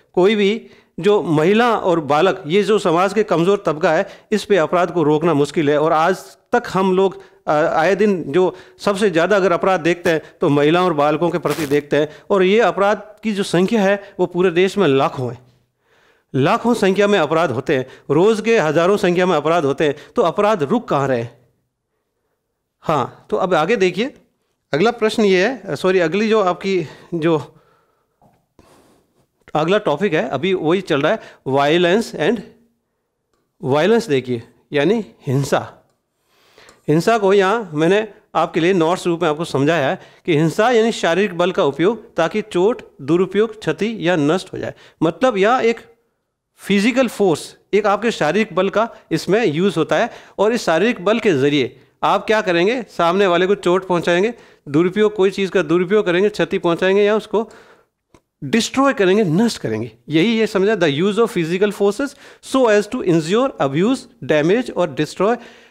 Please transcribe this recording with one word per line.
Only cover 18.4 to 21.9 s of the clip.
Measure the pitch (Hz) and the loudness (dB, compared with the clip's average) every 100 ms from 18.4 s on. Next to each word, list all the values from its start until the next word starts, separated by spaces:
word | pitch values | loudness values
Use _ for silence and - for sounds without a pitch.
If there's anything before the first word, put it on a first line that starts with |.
के | 208 226 | 0 0
हज़ारों | 156 156 175 202 | 2 2 2 2
संख्या | 185 175 180 | 0 0 0
में | 160 | 0
अपराध | 147 170 139 | 0 0 0
होते | 139 156 | 0 -2
हैं, | 135 - - | -2 -6 -2
तो | |
अपराध | 180 160 208 214 | 0 0 0 0
रुक | 139 156 151 | 0 -2 -2
कहाँ | 151 135 | -2 0
रहे? | 123 117 - _ _ _ _ _ | -2 -4 -12 _ _ _ _ _